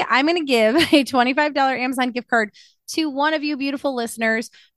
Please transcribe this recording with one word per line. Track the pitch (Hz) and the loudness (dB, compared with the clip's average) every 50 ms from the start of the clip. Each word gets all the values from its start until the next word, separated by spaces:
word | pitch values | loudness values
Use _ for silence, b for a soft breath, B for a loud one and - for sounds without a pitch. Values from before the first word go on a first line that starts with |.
| - - | 2 2
I'm | 226 254 285 | 2 2 2
gonna | 320 349 359 311 | 2 0 0 0
give | 277 254 226 220 220 247 | 0 2 4 4 4 4
<laughs> | 339 320 - | 2 2 4
a | 311 285 247 | 4 4 4
twenty-five | - 277 247 240 247 262 302 294 302 269 | 4 2 2 2 2 2 0 0 0 0
dollar | 285 269 262 254 | 0 0 0 0
Amazon | 240 254 262 262 262 247 247 | -2 -4 -4 -2 -2 -2 -4
gift | 214 247 - - | -4 -6 -4 0
card | 247 226 214 208 - b b b b b _ - - | 0 0 0 -2 -6 b b b b b _ -8 -4
to | 330 320 | -4 -4
one | 302 262 269 285 311 311 | -2 -2 -2 0 0 0
of | 294 294 | -2 -2
you | 294 302 | -4 -4
beautiful | 254 277 277 269 262 - 277 262 | -4 -4 -4 -4 -4 -4 -4 -4
listeners | 240 233 233 - 220 226 220 220 226 226 - b b b b b | -4 -6 -6 -6 -4 -2 -2 -2 -2 -4 -8 b b b b b